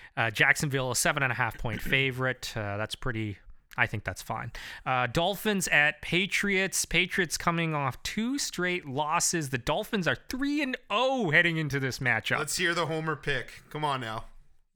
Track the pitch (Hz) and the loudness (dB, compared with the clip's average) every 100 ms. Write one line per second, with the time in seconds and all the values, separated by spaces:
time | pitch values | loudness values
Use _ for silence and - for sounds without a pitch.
0 | - - 113 110 143 143 151 135 131 120 | -8 -2 0 4 4 4 0 0 0 0
1 | 175 147 135 123 117 - 120 107 - 135 | 2 2 0 0 -2 -2 -4 -4 0 2
2 | 135 127 127 127 - 113 104 101 107 - | 2 0 -2 -2 -6 -6 -4 -4 -6 -4
3 | 131 113 107 98 - - - - 120 107 | -4 -4 -4 -6 -14 -20 -4 0 0 0
4 | - 90 - 113 120 - - - - 131 | -6 -6 -6 -6 -8 -10 -12 -8 -2 0
5 | 123 160 175 196 220 196 - 160 147 151 | 2 2 0 0 0 0 4 6 6 2
6 | - 170 196 - 202 190 190 - - 165 | 0 0 2 0 2 2 2 0 0 2
7 | 180 - 165 - - 170 165 151 139 - | 2 0 0 0 0 0 0 0 -2 -4
8 | - - 226 277 - - 180 180 147 131 | -6 -4 -2 -2 -4 -2 -2 -2 -4 -4
9 | 151 170 - 170 139 127 127 160 214 214 | 0 2 2 0 0 -2 0 -2 0 0
10 | 156 - - 254 277 294 269 254 - 208 | 2 0 -4 -4 0 0 -2 -4 -2 2
11 | 262 262 190 156 170 160 151 139 131 - | 2 2 4 6 4 2 0 0 -2 0
12 | 123 110 - 123 151 - 175 170 151 160 | 0 0 0 -2 -2 0 0 0 -2 -2
13 | 160 151 - 131 110 - - 151 151 135 | -2 -4 -2 -4 -6 -14 -12 -4 -2 -2
14 | 113 110 - - - - _ | -4 -8 -10 -16 -20 -20 _